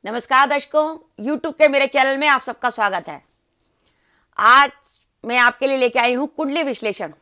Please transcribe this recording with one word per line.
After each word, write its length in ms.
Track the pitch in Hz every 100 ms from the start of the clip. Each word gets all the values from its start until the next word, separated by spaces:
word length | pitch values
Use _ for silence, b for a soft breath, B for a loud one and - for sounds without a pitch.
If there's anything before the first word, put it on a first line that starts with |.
नमस्कार 420 | - 233 240 262 277
दर्शकों, 480 | 285 - 302 302 320 _ -
YouTube 300 | 220 294 330
के 140 | 302 302
मेरे 180 | 277 277
चैनल 300 | 277 269 269
में 80 | 302
आप 120 | 269
सबका 280 | 254 233 247
स्वागत 380 | - 208 185 165
है। 120 | 147 _ _ _ _ _ _ _ _ _ _ _ -
आज 340 | 214 262 285 _ _ _ _ _
मैं 120 | 226 247
आपके 280 | 247 - 269
लिए 100 | 269
लेके 220 | 247 247
आई 160 | 240
हूँ 120 | 247 294
कुंडली 340 | - 302 302
विश्लेषण। 500 | 285 233 220 196 165 151